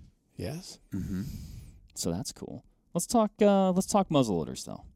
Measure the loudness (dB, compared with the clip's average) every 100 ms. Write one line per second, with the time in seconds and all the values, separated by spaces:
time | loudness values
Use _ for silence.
0 | -20 _ _ -10 -8 -8 -12 -18 _ -8
1 | -4 -6 -6 -10 -12 -14 -18 -20 -16 -6
2 | -4 -4 -6 -10 -12 -14 -18 _ _ -6
3 | 0 2 2 4 6 6 4 2 2 2
4 | 4 4 4 2 -2 -6 -10 -12 -16